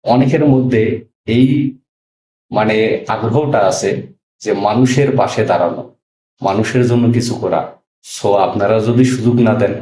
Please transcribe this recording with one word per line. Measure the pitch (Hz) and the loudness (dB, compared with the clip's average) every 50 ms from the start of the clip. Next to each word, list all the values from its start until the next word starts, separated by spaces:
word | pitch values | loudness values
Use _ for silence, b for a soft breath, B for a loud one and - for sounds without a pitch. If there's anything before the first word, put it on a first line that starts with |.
| - | 0
অনেকের | - 120 131 139 135 147 151 147 | 2 2 2 2 2 2 2 4
মধ্যে | 147 135 131 123 127 120 110 110 123 - - - _ _ _ _ | 4 4 2 2 0 0 0 0 0 -2 -6 -10 _ _ _ _
এই, | - 113 123 131 135 143 - - - - - _ _ _ _ _ _ _ _ _ _ _ _ _ _ | -2 2 2 2 2 2 0 -2 -4 -6 -10 _ _ _ _ _ _ _ _ _ _ _ _ _ _
মানে, | - 104 110 110 110 110 110 113 - - - - | -2 -2 0 0 2 0 0 0 -2 -4 -4 -6
আগ্রহটা | 107 110 113 117 123 151 151 135 131 113 | -6 -4 -2 -2 0 0 0 0 0 2
আছে | 98 95 92 - 107 98 - - - - - _ _ _ _ _ | 2 0 0 0 -2 -4 -4 -4 -8 -14 -20 _ _ _ _ _
যে | - 107 | -4 -4
মানুষের | 104 95 101 104 107 120 131 123 127 139 - 135 - | -4 -2 -2 0 2 2 2 2 2 2 2 2 0
পাশে | - 98 95 - - 107 | 0 -2 -2 -2 -4 -2
দাঁড়ানো, | - - 90 90 82 - - - - _ _ _ _ _ _ _ _ _ _ | 0 0 0 0 -2 -4 -6 -14 -16 _ _ _ _ _ _ _ _ _ _
মানুষের | 90 95 98 107 110 - - 123 123 | -4 -2 -2 -2 -2 0 0 0 2
জন্য | 117 120 123 120 117 | 2 2 2 2 2
কিছু | 113 117 - - - | 2 0 -2 -4 -6
করা। | - 101 - 85 78 67 - - _ _ _ _ _ _ - - | -6 -4 -4 -2 -4 -4 -6 -14 _ _ _ _ _ _ -16 -14
So | - - 104 101 98 95 | -4 -2 0 2 2 0
আপনারা | 180 - 107 101 101 110 113 | 0 0 -2 0 0 0 0
যদি | 107 117 117 123 131 | 0 0 2 2 2
সুযোগ | 127 - 113 110 120 120 120 | 2 0 0 0 0 2 2
না | 117 110 104 | 2 2 2
দেন | - 104 98 101 - | 2 0 -2 -2 -6